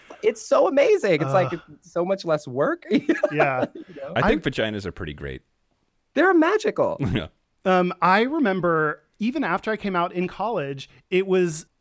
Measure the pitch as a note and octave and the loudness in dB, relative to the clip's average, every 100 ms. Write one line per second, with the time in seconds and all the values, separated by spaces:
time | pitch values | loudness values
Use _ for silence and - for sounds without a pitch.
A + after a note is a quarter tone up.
0 | - - A3 - - C4+ F4+ C#4 A4 G#4 | -20 -4 -2 -2 0 2 2 4 4 4
1 | G#3 D3+ C#3 F#3 - E3+ - - - F3 | 2 0 2 0 0 -4 -12 -20 -10 -4
2 | F3 F#3+ E3+ D3+ C#3 B2+ F3 E4+ - A#3+ | -2 -2 -2 -2 -2 -2 -2 -2 0 0
3 | - - - D3+ C#3+ C3 - F4 D4+ E3+ | 0 0 0 2 0 0 -4 -8 -18 -14
4 | C#3+ E3+ F#3 D4 D3 C3 A2 G#2+ F#2+ - | -6 0 0 0 -2 -2 -4 -4 -8 -8
5 | D#2+ D2 C#2+ C2 _ _ _ _ _ _ | -10 -10 -10 -12 _ _ _ _ _ _
6 | _ C4 F4+ F4 D#4+ G#4+ - - A#2+ - | _ 2 4 6 4 2 -2 -2 -2 -2
7 | A2+ F#2+ D#2 _ _ _ F#3+ F#3 F3+ - | -2 -2 -6 _ _ _ 0 2 2 0
8 | F3 G3 B3 D#4+ A3 F#3+ F3 D#3+ D3+ - | 2 4 2 0 0 0 2 2 0 -4
9 | _ - G#3+ D4 G3 F#3 - G#3+ G3+ F3+ | _ -6 -4 -2 -2 -2 -4 -6 -2 -2
10 | F3 F3+ F3+ - G#3 G#3 C#3 C#3 - _ | -2 -2 -4 -4 -4 -4 -6 -8 -14 _
11 | - F#3 G3 F#3 F3+ D#3 - _ | -2 0 2 2 2 -2 -8 _